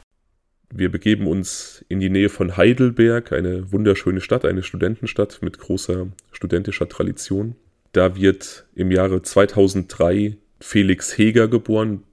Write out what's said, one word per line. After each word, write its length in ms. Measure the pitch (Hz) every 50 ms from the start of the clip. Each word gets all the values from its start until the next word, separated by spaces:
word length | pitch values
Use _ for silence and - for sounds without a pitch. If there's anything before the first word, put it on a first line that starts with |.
| _ _ _ _ _ _ _ _ _ _ _ _ _ _ -
Wir 180 | 92 92 90
begeben 340 | 92 90 - 107 107 107 101
uns 580 | 80 85 95 90 - - - - - - - _
in 140 | - 92 98
die 80 | 95 92
Nähe 180 | 95 95 101
von 300 | 101 - - 98 90 92
Heidelberg, 760 | 95 90 113 127 - 131 123 117 - 113 117 117 120 117 -
eine 400 | - - 87 90 90 92 95 95
wunderschöne 480 | 98 92 107 104 95 - - - 95 92
Stadt, 240 | - - - 131 -
eine 180 | - 92 92 92
Studentenstadt 760 | - - 95 - 95 113 - - 110 - - 101 - - -
mit 160 | - 90 -
großer 500 | - - - 92 98 - - 90 92 92 101 95 - _ _ -
studentischer 560 | - - 90 - 87 98 104 - - 87 -
Tradition. 640 | - - - 87 - - - - 95 98 107 113 120 - _ _ _ _ _ _ -
Da 240 | 90 90 92 92
wird 480 | 95 95 95 95 - - - - - _ _ _
im 160 | - 92 92
Jahre 300 | 92 92 92 95 95 92
zweitausenddrei 1120 | - - - 98 101 101 - 107 98 98 95 98 90 - - - 87 85 95 104 104 107 104 - _ _ _ _
Felix 580 | - - - 104 101 95 95 85 - - -
Heger 300 | - 107 110 110 117 113
geboren, 560 | 107 120 113 - - 110 110 110 110 104 98 - _